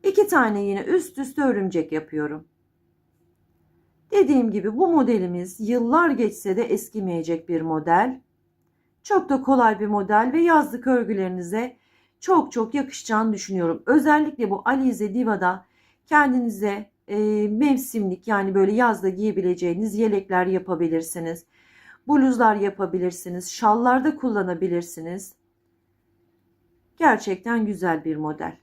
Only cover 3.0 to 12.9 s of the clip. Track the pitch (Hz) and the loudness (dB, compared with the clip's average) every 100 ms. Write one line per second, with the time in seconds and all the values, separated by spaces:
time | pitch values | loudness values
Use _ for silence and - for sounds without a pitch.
3 | _ _ _ _ _ _ _ _ _ _ | _ _ _ _ _ _ _ _ _ _
4 | _ 415 277 269 226 202 190 226 370 320 | _ 2 6 4 2 0 -2 0 2 4
5 | 240 220 180 175 185 - 214 247 233 311 | 4 2 0 -4 -8 -8 -2 0 2 4
6 | 349 247 214 - 202 185 233 202 - 214 | 4 2 -2 -2 -4 -2 0 -2 -4 -8
7 | 190 170 160 165 165 165 160 156 156 170 | -4 -4 -4 -6 -4 -4 -2 -4 2 2
8 | 247 254 _ _ _ _ _ _ _ _ | 2 -4 _ _ _ _ _ _ _ _
9 | - 392 - 262 262 269 226 202 208 208 | 0 0 2 -2 2 4 4 2 -2 -2
10 | 196 208 247 311 339 311 233 240 254 247 | 2 2 2 2 4 4 2 -4 0 0
11 | 220 202 185 185 170 214 247 - _ _ | 0 -2 -4 -6 -6 -6 -6 -12 _ _
12 | _ _ - 359 - 240 220 285 262 | _ _ 2 2 2 -4 -2 -4 -6